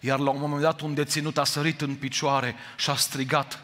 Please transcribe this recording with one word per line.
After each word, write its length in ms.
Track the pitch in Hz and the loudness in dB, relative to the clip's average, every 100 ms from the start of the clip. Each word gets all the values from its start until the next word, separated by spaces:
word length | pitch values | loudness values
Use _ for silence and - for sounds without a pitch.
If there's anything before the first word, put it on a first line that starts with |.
iar 180 | 123 135 | 2 2
la 100 | 139 | 2
un 100 | 139 | 0
moment 220 | 147 147 | -2 2
dat 200 | 156 160 | 2 2
un 120 | 151 | -2
deținut 440 | 143 147 156 151 151 | -2 0 0 0 0
a 60 | |
sărit 380 | 143 147 156 - | 0 2 0 0
în 140 | 143 139 | -2 -2
picioare 600 | 135 - 147 139 123 117 - - | -4 0 2 2 2 -4 -12 -4
și 120 | - | -2
a 60 | 135 | 0
strigat 640 | - 135 131 156 135 - | 0 0 2 0 0 -10